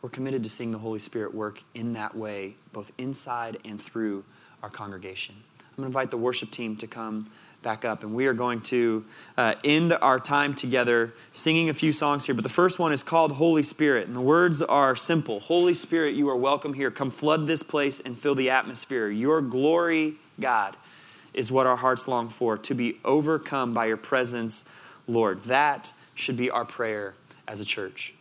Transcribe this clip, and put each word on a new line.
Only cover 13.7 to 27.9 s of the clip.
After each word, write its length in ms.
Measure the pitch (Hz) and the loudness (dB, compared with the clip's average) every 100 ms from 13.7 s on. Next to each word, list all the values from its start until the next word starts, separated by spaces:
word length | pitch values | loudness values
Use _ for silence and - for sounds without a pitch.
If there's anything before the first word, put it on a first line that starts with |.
| - 151 127 98 | 2 2 2 0
and 80 | |
the 60 | 123 | -2
words 420 | 127 160 175 151 | 4 6 6 2
are 320 | 160 143 135 | 2 4 4
simple. 460 | 123 - 165 143 104 | 4 4 2 0 -6
"Holy 340 | - 175 180 | 0 4 4
Spirit, 400 | 165 - 165 151 | 2 0 0 2
you 140 | 135 143 | 2 0
are 80 | 127 | 2
welcome 380 | 131 143 147 | 2 0 -2
here. 160 | 139 135 | -2 -4
Come 200 | 110 135 | -2 -6
flood 360 | 117 147 160 151 | -2 2 2 2
this 160 | 156 | 0
place 360 | - 151 143 135 | 0 0 0 -2
and 200 | 135 117 | -8 -4
fill 160 | 147 | -2
the 160 | 139 127 | 2 4
atmosphere. 580 | 131 113 120 - 131 107 | 2 0 -8 -4 -4 -2
Your 320 | 104 127 156 | -2 2 2
glory, 760 | 135 127 143 170 170 160 156 151 - - | 0 0 2 4 2 0 0 -4 -18 -6
God, 380 | 127 117 98 95 - - - - - | 0 0 0 -6 -20 -20 -20 -20 -12
is 160 | - 117 | -4 0
what 160 | 131 127 | 2 4
our 100 | 123 | 4
hearts 300 | 127 127 - | 2 0 0
long 220 | 123 117 | -2 -2
for, 280 | 113 120 107 | -2 -2 0
to 180 | - | -2
be 260 | 123 120 120 | -2 -2 -2
overcome 680 | - 143 151 160 151 139 123 | 2 2 2 -2 -2 -4 -2
by 120 | 117 113 | 0 0
your 100 | 110 | -2
presence, 680 | - 131 123 120 113 - - - - - - | -2 0 0 -2 -4 -4 -6 -18 -20 -18 -2
Lord." 340 | 117 110 95 | 0 2 0
That 480 | 107 131 147 139 - - - | 0 2 2 0 -8 -20 -20
should 220 | - - 120 | -8 -4 -2
be 120 | 123 | -2
our 140 | 117 | -2
prayer 500 | 117 - 117 107 101 95 _ - - | -4 -6 -4 -4 -8 -12 _ -20 -14
as 100 | 104 | -10
a 60 | |
church. 500 | 104 - 95 | -6 -6 -6